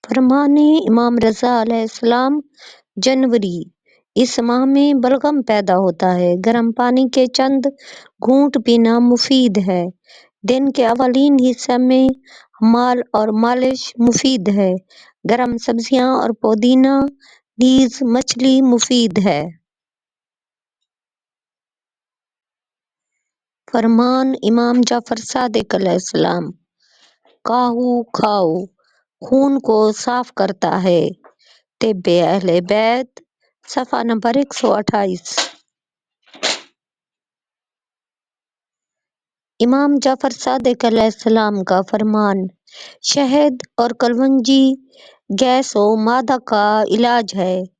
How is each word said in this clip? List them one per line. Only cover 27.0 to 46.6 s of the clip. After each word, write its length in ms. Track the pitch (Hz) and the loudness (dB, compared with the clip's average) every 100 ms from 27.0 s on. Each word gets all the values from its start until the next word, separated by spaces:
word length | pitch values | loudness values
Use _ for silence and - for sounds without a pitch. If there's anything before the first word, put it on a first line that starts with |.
| _ _ _ _ | _ _ _ _
کاہو 600 | - 240 247 233 247 240 | -6 -2 -2 -2 -2 -2
کھاؤ 640 | 233 - 214 208 175 170 190 _ _ _ _ _ - | -4 -2 0 0 0 -2 -8 _ _ _ _ _ -2
خون 300 | 262 277 277 | 2 2 0
کو 320 | - 220 214 | 0 0 0
صاف 420 | 214 - 247 247 | -2 -4 -4 -6
کرتا 500 | - 196 185 170 170 | -4 -4 -2 -4 -2
ہے۔ 240 | 185 175 - 180 - _ _ _ _ _ | 0 2 0 -6 -20 _ _ _ _ _
طب 300 | 226 202 175 175 | -4 -2 0 2
اہل 360 | 160 190 180 175 175 | 2 0 0 -2 0
بیت، 520 | 208 226 247 262 - _ _ _ _ - | 0 0 -2 -6 -16 _ _ _ _ -10
صفحہ 360 | - 254 247 | -8 -6 -6
نمبر 280 | 233 226 233 240 | -4 -2 0 -2
ایک 180 | 277 | -4
سو 200 | - 240 | -4 -2
اٹھائیس۔ 760 | 202 208 214 196 180 - - - - _ _ _ _ _ _ _ - - 73 - _ _ _ _ _ _ _ _ _ _ _ _ _ _ _ _ _ _ _ _ _ _ _ _ _ _ _ _ _ | 0 -2 -2 -2 -6 -8 -8 -8 -12 _ _ _ _ _ _ _ -10 -8 -8 -14 _ _ _ _ _ _ _ _ _ _ _ _ _ _ _ _ _ _ _ _ _ _ _ _ _ _ _ _ _
امام 360 | 233 269 285 285 | 0 2 2 2
جعفر 280 | 262 262 269 | 0 0 -4
صادق 560 | 233 - 262 254 247 240 | -4 -4 -2 -2 0 0
علیہ 160 | 226 | 2
السلام 600 | 220 214 226 220 214 208 | 0 0 0 2 0 -2
کا 180 | 185 185 190 | 0 -2 0
فرمان، 460 | 214 214 214 208 196 185 _ _ - - - | -2 -2 0 0 -2 -6 _ _ -20 -20 -12
شہد 600 | - 285 277 277 294 254 - - | -6 -2 0 2 2 -2 -12 -4
اور 120 | 233 | -4
کلونجی 840 | 233 233 240 269 269 233 269 269 269 _ _ - _ _ 196 | 0 -2 0 0 0 2 2 2 0 _ _ -20 _ _ -2
گیس 300 | 254 254 262 214 | 0 0 -2 0
و 300 | 208 220 220 | 0 0 0
معدہ 320 | 247 240 254 254 | -2 -2 -4 -2
کا 380 | 214 | -2